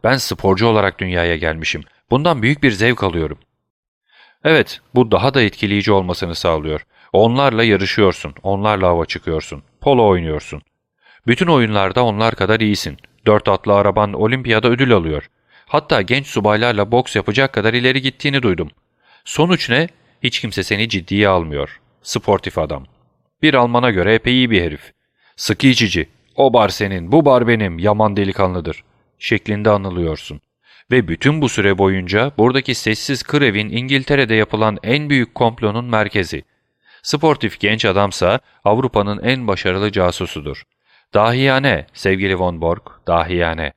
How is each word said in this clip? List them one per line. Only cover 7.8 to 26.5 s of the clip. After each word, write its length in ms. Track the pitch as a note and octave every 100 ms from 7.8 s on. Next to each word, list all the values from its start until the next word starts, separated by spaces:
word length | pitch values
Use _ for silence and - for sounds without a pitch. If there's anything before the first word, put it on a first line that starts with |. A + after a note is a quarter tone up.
| F#2+ - G2 E2+ D2+ -
onlarla 440 | F#2+ G2 G#2 G#2 F#2
hava 180 | E2+ D#2+
çıkıyorsun, 580 | - - D#2+ - D2 _ _
polo 260 | - C3 G#2+
oynuyorsun. 540 | F#2 E2 D2+ - D2+ _ _ _ _ _ _ A2+
Bütün 200 | B2 F3
oyunlarda 560 | D3+ A2+ G#2 F#2+ F#2+
onlar 320 | A#2+ G#2 A2+ -
kadar 240 | F#2+ A2
iyisin. 380 | A2 G2+ - C#2 _ _ -
Dört 220 | G#2 -
atlı 260 | G2 -
araban 400 | G2+ G2+ G2 G#2
olimpiyada 560 | E2+ G#2+ C3 B2 A2 A#2
ödül 240 | B2 C3+
alıyor. 360 | G#2+ D#2+ D2+ - _ _ _ _
Hatta 360 | C#3+ - C3
genç 260 | F#2+ B2+ C#3+
subaylarla 640 | - G#2 G#2+ A#2+ G#2 G2+
boks 240 | A#2+ B2 G#2+
yapacak 380 | F#2+ A2 C3+
kadar 200 | - G#2+
ileri 280 | A#2+ B2+ C3+
gittiğini 400 | C3 - D3 C#3
duydum. 280 | A#2+ F2 D2+ _ _ _ _ _ -
Sonuç 440 | - E3 F3+ -
ne? 180 | A#2+ E3+ _ _ _
Hiç 160 | B2 -
kimse 240 | A2+ G2+
seni 260 | F#2 G2+ A2+
ciddiye 380 | G2+ E2 G2 G#2
almıyor. 540 | F#2 E2 D2 C#2 - _ _
Sportif 560 | - - - G2 - F2
adam. 280 | D#2 C#2+ C2 _ _ _ _ _
Bir 120 | D#3
Alman'a 380 | C3+ A#2+ A#2+ B2
göre 220 | F#2+ F2+
epey 200 | A2+ C#3
iyi 180 | B2+ B2
bir 100 | G#2
herif. 320 | F2 D2 - _ _ _ _ _
Sıkı 320 | - G#2+ C3+
içici. 420 | A#2+ G#2+ F2+ D2 _ _ -
"O 180 | C3+